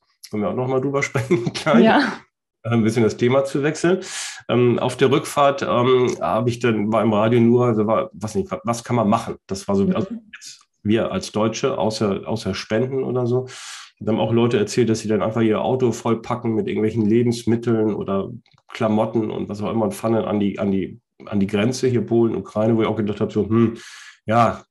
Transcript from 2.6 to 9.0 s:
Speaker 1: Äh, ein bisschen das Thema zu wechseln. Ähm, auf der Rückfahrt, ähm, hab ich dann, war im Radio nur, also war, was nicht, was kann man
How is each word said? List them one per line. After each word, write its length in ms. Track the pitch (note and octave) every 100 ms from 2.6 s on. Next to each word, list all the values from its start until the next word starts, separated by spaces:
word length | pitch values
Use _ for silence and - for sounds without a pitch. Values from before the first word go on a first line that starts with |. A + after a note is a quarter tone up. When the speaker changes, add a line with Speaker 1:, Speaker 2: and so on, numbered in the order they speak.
Speaker 1:
Äh, 60 | A#2
ein 120 | A#2
bisschen 200 | A2 A#2+
das 120 | A2 G2
Thema 280 | A#2+ C3+
zu 180 | C#3 D3+
wechseln. 380 | C#3+ D3+ E3+ F#3 - - - - -
Ähm, 300 | A#2+ B2 A#2
auf 180 | A#2 -
der 120 | C3
Rückfahrt, 520 | D3 D#3 D3 C#3+ C#3
ähm, 540 | - A2+ B2 B2+ B2 -
hab 280 | E2 G#2 A#2+
ich 100 | A#2
dann, 340 | B2 G#2+ G#2
war 100 | A2
im 100 | A2
Radio 260 | G#2 A2+ A#2+
nur, 260 | A#2 B2 B2
also 200 | G#2+ G#2+
war, 240 | G#2+ -
was 220 | - A2
nicht, 160 | G2 F#2+ -
was 200 | A#2 A#2
kann 120 | -
man 120 | A#2+